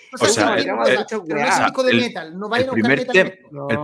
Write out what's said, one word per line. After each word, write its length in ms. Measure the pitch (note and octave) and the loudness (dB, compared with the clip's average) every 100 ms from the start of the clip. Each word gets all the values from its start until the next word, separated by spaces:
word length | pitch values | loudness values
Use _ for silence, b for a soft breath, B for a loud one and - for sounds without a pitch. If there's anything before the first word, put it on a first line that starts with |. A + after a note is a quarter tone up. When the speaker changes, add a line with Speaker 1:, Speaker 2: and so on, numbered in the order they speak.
| - | -14
Speaker 1:
O 40 | B3+ | -2
sea, 80 | G#3+ | 0
Speaker 2:
O 20 | |
sea, 260 | A3+ G#2+ - | 2 0 0
Speaker 1:
sí, 60 | - | -2
Speaker 3:
llama 180 | - | -2
Speaker 1:
o 20 | - | 0
sea, 140 | B2+ | 0
Speaker 3:
mucha 220 | - A3 E3 | -2 -8 -6
Speaker 1:
pero 100 | D3 | -4
no 60 | |
Speaker 3:
weá. 80 | D3+ | 0
Speaker 1:
es 100 | F3+ | 2
un 60 | G3+ | 0
disco 180 | - | 0
de 80 | B3+ | 0
Speaker 2:
el, 60 | - | 2
Speaker 1:
metal, 400 | A#3+ F#3+ D#3+ F3 | 0 -6 -12 -6
no 80 | G#3 | 2
vayan 160 | A#3 | 2
Speaker 2:
el 60 | C4 | 2
Speaker 1:
a 20 | |
buscar 240 | A3+ A3+ C4+ | 0 2 2
Speaker 2:
primer 120 | B3+ | 2
Speaker 1:
metal 100 | F#3 | 2
en 100 | F#3 | 2
Speaker 2:
tem-, 60 | - | -2
Speaker 1:
esto. 100 | - | -18
Speaker 3:
No. 180 | C#3+ C#3 | -12 -4
Speaker 2:
el 100 | A2+ | -4